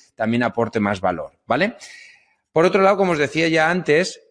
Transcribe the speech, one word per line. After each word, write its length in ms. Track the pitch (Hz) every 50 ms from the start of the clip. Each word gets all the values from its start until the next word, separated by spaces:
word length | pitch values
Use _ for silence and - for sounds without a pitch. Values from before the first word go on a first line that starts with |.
| _ _ _
también 260 | - 113 110 117 120
aporte 380 | 123 117 - 117 117 110 - 113
más 200 | 104 101 104 95
valor, 380 | 95 92 90 80 73 - _ _ _
¿vale? 300 | - 113 135 185 220 247 - - - - - - - - _ _ _ _ _ _ _
Por 140 | - 160 165
otro 160 | 185 196 196
lado, 160 | 190 190 202
como 140 | 190 196 180
os 80 | 170 147
decía 300 | 147 131 - 156 165 165
ya 200 | 160 160 156 160
antes, 500 | 175 185 160 - 147 160 185 180 - - _ _